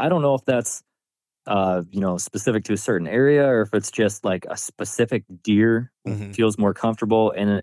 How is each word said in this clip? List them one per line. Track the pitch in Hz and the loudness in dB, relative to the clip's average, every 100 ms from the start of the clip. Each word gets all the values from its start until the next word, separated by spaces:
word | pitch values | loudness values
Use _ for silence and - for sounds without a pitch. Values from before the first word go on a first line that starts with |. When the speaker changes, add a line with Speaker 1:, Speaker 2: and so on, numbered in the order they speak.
Speaker 1:
I | 147 | 0
don't | 175 | 2
know | 143 | 2
if | 131 - | 0 0
that's, | 123 117 - - _ _ _ _ _ - | -2 -2 -8 -14 _ _ _ _ _ -4
uh, | 101 95 92 87 | 0 0 0 -4
you | 98 | -4
know, | 95 87 | -2 -2
specific | - 107 127 110 | -6 -6 -2 -2
to | 95 | -2
a | 101 | -4
certain | - 98 80 | -2 -2 0
area | 113 139 147 139 | 2 4 4 4
or | 120 | 2
if | 104 | 2
it's | 104 - | -2 -2
just, | - 104 - | 0 -2 0
like, | 101 92 - | -4 -4 -6
a | 85 | -10
specific | - - 101 - 117 117 - 92 | -12 -10 -8 -2 -2 -2 -6 -10
deer | - 104 113 117 127 _ 120 | 0 4 4 2 -2 _ -8
Speaker 2:
Mm-hmm. | 107 101 | -8 -6
Speaker 1:
feels | 101 110 104 | 0 0 2
more | 101 | 0
comfortable | 95 113 110 110 113 110 | 0 -2 -2 2 2 2
in | 90 101 | 0 0
a, | 101 | 0